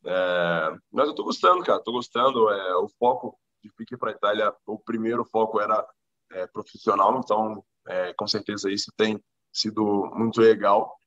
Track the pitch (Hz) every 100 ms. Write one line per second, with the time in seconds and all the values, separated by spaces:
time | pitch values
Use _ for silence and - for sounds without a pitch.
0 | - 92 90 90 85 82 80 78 _ -
1 | 147 156 208 233 180 180 - 98 - 123
2 | 120 117 131 127 107 101 92 92 104 _
3 | 120 127 117 - _ _ 107 _ - -
4 | 110 104 101 107 104 - - 107 - 113
5 | 110 120 117 110 110 107 104 107 - _
6 | _ _ _ 92 90 107 - - - 98
7 | 98 127 120 107 110 104 _ _ - 92
8 | 90 87 104 107 98 104 98 101 - -
9 | 110 107 _ _ _ - 107 107 104 101
10 | 92 98 113 113 113 104 101 104 - -